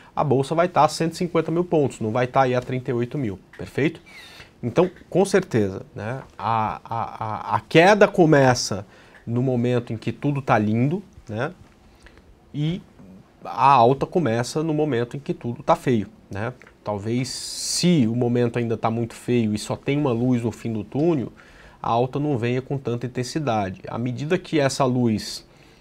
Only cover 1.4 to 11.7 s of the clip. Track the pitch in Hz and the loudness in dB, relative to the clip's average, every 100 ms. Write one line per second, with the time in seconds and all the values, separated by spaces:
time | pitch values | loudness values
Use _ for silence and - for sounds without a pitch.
1.4 | 160 165 180 165 131 - 110 120 127 139 | 0 -2 0 2 2 -2 -2 0 2 2
2.4 | 131 123 123 127 123 120 120 151 117 92 | 2 2 -2 -6 -4 -2 -2 -4 -4 -6
3.4 | - - 92 - 135 - - - - - | -12 -16 -8 -2 -2 -2 -16 -20 -20 -20
4.4 | - _ 120 113 123 - - 170 196 196 | -20 _ -4 0 0 -2 -4 0 2 2
5.4 | 190 117 98 95 - 117 107 131 - - | 2 0 0 -2 -12 -10 -8 -8 -12 -8
6.4 | 104 113 107 80 - 117 104 - 113 104 | -2 0 -2 -4 -8 -8 -6 -8 -8 -8
7.4 | - 107 - 160 180 208 196 - 160 143 | -4 -4 2 6 6 6 4 4 6 6
8.4 | 131 120 - 98 104 - - - - 120 | 6 4 0 -6 -10 -18 -20 -16 -4 -2
9.4 | 131 123 123 123 120 113 - - 143 139 | 0 0 0 0 -2 -8 -6 -4 -2 -2
10.4 | 131 117 107 110 135 185 - - - 107 | 2 2 2 2 0 -2 -8 -20 -10 -6
11.4 | 147 - - | -6 -8 -20